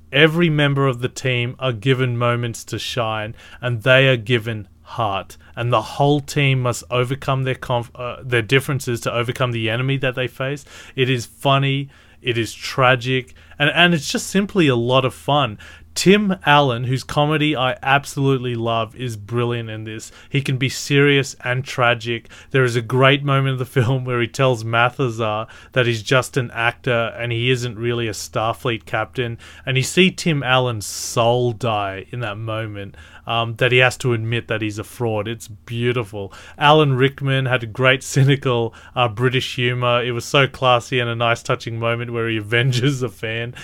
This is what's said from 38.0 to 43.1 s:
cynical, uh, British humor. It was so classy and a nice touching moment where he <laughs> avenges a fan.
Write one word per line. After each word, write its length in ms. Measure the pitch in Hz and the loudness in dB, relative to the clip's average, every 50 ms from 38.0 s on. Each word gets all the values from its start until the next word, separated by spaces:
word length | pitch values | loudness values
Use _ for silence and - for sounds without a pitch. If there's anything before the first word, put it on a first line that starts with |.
| - | 0
cynical, 720 | - - 139 131 135 143 139 139 135 123 117 117 110 - - - - - | -2 2 4 4 4 4 2 2 -2 0 0 -2 -4 -6 -12 -20 -8 -2
uh, 100 | 135 123 120 | 0 0 0
British 460 | 104 98 123 127 120 131 120 - - | 0 0 0 0 0 0 -4 -4 -4
humor. 480 | - 123 123 123 123 123 123 120 120 120 | -2 -2 -2 -2 0 0 0 0 0 0
It 80 | 123 | -2
was 140 | 120 117 113 | -4 -6 -4
so 240 | - - 147 135 131 | 0 2 2 2 2
classy 500 | - - 135 127 123 120 - - - 127 | 0 0 2 4 4 4 2 0 -2 -2
and 100 | 120 117 | -2 -2
a 60 | 117 | -2
nice 260 | 113 120 117 117 113 | 0 0 0 0 0
touching 380 | - - 131 120 - 120 113 113 | -2 -4 -4 -4 -4 -8 -8 -4
moment 340 | 117 117 117 117 120 120 117 | -2 -2 -2 -2 -4 -6 -6
where 160 | 117 113 117 | -4 -2 -2
he 100 | 113 107 | -2 -4
<laughs> 20 | |
avenges 600 | 104 101 113 117 120 135 123 123 117 147 143 127 | -2 0 0 2 2 4 2 2 2 0 0 0
a 80 | 127 | -4
fan. 460 | 117 | -6